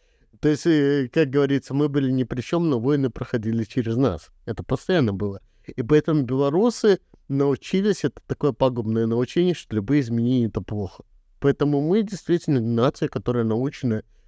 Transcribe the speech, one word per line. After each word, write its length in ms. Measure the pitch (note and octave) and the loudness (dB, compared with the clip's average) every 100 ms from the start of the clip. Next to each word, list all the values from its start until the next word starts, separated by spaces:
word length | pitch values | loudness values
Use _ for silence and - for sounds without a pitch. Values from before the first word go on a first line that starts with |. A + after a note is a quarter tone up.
| _ _ _ _ | _ _ _ _
То 80 | D3+ | 0
есть, 180 | D3 F3 | 0 2
э, 420 | D#3 C#3 C#3+ B2+ | 2 2 0 0
как 160 | D#3+ D3 | 0 2
говорится, 460 | C3+ C#3 C#3 - | 2 2 0 -2
мы 140 | C#3 D3 | -2 0
были 220 | C#3+ C3+ | 0 0
ни 120 | C3 | 0
при 160 | B2 B2 | -2 -6
чём, 300 | - E3+ E3+ | -4 -2 0
но 80 | B2 | 0
войны 320 | A#2+ D3 C3+ | 0 0 0
проходили 540 | - - B2 G#2+ A2+ | -4 -6 -4 -2 -2
через 320 | A2 - A2+ A2+ | -2 -4 -2 0
нас. 340 | C3 E2+ - _ - | 0 0 -8 _ -10
Это 160 | A2 | -10
постоянно 500 | - C3+ - F3+ A#2 | -4 -4 0 2 2
было. 280 | G2 G2+ G2 - _ - | 0 -4 -6 -16 _ -16
И 160 | - | -8
поэтому 400 | A#2 D3+ D3+ D#3 | 2 4 4 0
белорусы 800 | A#2+ C3 C#3+ D#3 A#3 - A3 F#3+ - - _ | 0 0 0 2 0 2 2 2 0 -20 _
научились, 760 | C#3 C#3 C3 - F#3 G#3 F#3 | 0 0 0 -2 0 0 0
это 180 | C#3+ - _ | -2 -6 _
такое 260 | - D3 | -2 -2
пагубное 540 | B2+ C3 A#2+ G#2+ A2+ A2+ | 2 0 0 -2 0 0
научение, 480 | A#2 B2+ - F3+ | 0 0 0 0
что 220 | D#3+ - A2 | 0 -4 -4
любые 240 | G#2 D3 | 0 0
изменения — 460 | A#2+ A#2 A#2+ B2+ A2+ | 0 0 0 2 0
это 140 | G#2+ | -2
плохо. 420 | F2+ G#2+ F#2+ - - _ _ _ | -6 -6 -6 -10 -20 _ _ _
Поэтому 420 | C#3+ C3+ D3 C#3+ | 0 2 0 0
мы 200 | D3+ G3+ | 2 0
действительно 580 | G#3+ F3+ - E3+ - C#3 | 0 -6 -2 -2 0 0
нация, 480 | A2 A#2 B2+ - D3 | 0 0 0 0 -6
которая 360 | B2 A2+ B2 | -4 -4 -2
научена 580 | A2+ A2 C3+ - B2+ A2 - _ | 0 0 -2 -4 -4 -4 -6 _